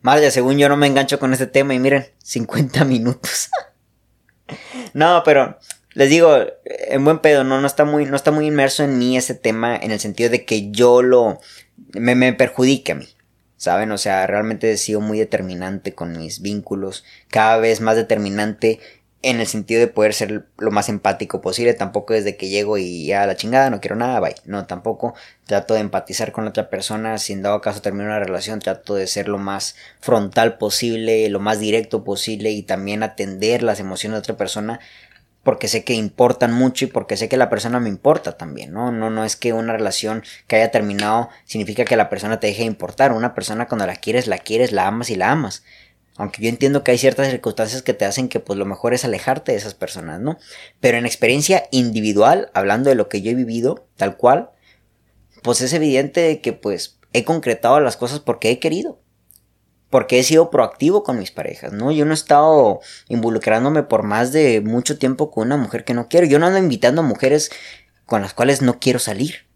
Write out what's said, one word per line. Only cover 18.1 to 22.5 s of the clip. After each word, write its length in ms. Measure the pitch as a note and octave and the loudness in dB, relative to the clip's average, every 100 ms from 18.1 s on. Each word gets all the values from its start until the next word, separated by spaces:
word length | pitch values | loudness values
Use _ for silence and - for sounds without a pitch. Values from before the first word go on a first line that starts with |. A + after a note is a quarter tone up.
| G#2+ G2+ G2+ G#2 G#2 A2+ A2 - _ _ _ | -2 -2 -4 -4 -2 -2 -2 -8 _ _ _
en 180 | C3 A#2+ | -2 -2
el 60 | A2 | -4
sentido 340 | A2 G2+ A2+ | -6 -2 2
de 80 | A#2 | 2
poder 240 | - G#2+ | 2 0
ser 320 | G#2 G#2 G#2+ - - | 0 -4 -6 -10 -6
lo 120 | A2 | -2
más 180 | G#2 G2+ | 0 -2
empático 520 | G#2 G2+ G2 G2+ F#2+ | -2 -2 -2 -6 -6
posible. 340 | - F#2 A#2+ | -6 0 0
Tampoco 400 | A2+ G2 G#2 G2+ | 0 -2 -4 -2
es 100 | A2 | -2
de 120 | G2+ G2 | -2 -6
que 120 | |
llego 300 | F#2+ | -4